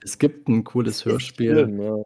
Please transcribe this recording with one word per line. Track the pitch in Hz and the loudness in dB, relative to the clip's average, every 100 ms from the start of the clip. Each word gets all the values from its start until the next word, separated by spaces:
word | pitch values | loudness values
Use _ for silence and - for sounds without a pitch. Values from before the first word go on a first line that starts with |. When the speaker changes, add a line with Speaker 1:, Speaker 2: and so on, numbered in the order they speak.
Speaker 1:
Es | - - | -10 0
gibt | 143 - - | 0 0 0
ein | 113 | 0
cooles | 110 123 110 110 110 | 0 -2 -2 -2 -2
Speaker 2:
Das | 123 | -2
ist | |
Speaker 1:
Hörspiel. | |
Speaker 2:
schlimm, | 127 - 117 151 120 101 | -4 -4 2 4 2 -2
ja. | 104 107 | -6 -6